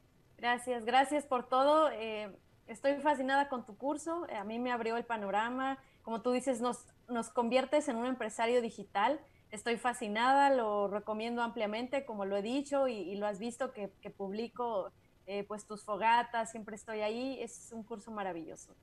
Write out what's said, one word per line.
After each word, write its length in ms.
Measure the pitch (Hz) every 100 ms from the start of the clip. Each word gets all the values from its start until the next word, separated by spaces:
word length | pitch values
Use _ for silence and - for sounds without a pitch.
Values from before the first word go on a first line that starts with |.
| _ _ _ -
Gracias, 460 | 233 240 247 240
gracias 400 | 220 262 269 294
por 240 | 285 254 247
todo. 420 | 254 277 311 294
Eh, 380 | 220 226 214 208 - _ _ -
estoy 280 | 220 277 285
fascinada 520 | 302 269 262 277 285
con 160 | 254
tu 120 | 214 202
curso. 500 | 269 302 330 339 311
Eh, 80 | 220
a 80 |
mí 140 | 202 226
me 120 | 247
abrió 240 | 240 226 233
el 80 |
panorama. 720 | 240 226 202 202 233 254 269 269 - _
Como 180 | - 226
tú 100 | 247
dices, 280 | 247 269 233
nos, 240 | 240 - - _ -
nos 220 | 240 226
conviertes 580 | - 233 254 262 294 294
en 80 | 226
un 100 | 247
empresario 540 | 247 220 - 226 247
digital. 600 | 233 - 196 196 226 311 - _ _
Estoy 260 | 214 233 233
fascinada, 760 | 247 233 208 214 247 277 277
lo 380 | 262 220 208 202
recomiendo 540 | 208 208 214 233 240
ampliamente, 640 | 233 233 208 214 247 277
como 200 | 269 214
lo 120 | 196 202
he 60 |
dicho, 460 | 208 277 277 277 262
y, 60 |
y 200 | 214 170 202
lo 100 | 208
has 120 | 190
visto 340 | 233 - 254
que, 180 | 214 196 -
que 80 | 202
publico, 800 | - 196 208 233 - 240 208 - - _ _ -
eh, 180 | 202
pues, 200 | 202 208
tus 200 | - 208
fogatas, 680 | - 196 220 240 240 233 226
siempre 240 | 226 208
estoy 260 | 208 - 214
ahí. 360 | 214 233 269 254
Es 300 | 226 - -
un 120 | 226
curso 260 | 214 220 226
maravilloso. 640 | 214 190 165 - - - _